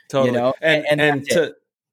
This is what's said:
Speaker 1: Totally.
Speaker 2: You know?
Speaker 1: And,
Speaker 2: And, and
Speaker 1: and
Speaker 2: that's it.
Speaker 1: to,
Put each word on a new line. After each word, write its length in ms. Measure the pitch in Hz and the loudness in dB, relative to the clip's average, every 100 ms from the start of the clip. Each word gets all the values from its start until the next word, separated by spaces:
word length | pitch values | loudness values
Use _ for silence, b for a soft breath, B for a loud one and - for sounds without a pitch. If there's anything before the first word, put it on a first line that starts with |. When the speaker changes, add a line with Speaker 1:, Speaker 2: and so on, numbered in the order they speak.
| - | -6
Speaker 1:
Totally. 240 | 139 127 | -2 0
Speaker 2:
You 60 | 120 | 0
know? 160 | 123 135 | -2 -2
Speaker 1:
And, 240 | 160 151 147 | 0 0 0
Speaker 2:
And, 0 | |
and 120 | 147 | 0
Speaker 1:
and 200 | 151 143 | 2 0
Speaker 2:
that's 160 | 139 165 | 0 0
it. 40 | |
Speaker 1:
to, 140 | 143 - _ _ _ | -2 -6 _ _ _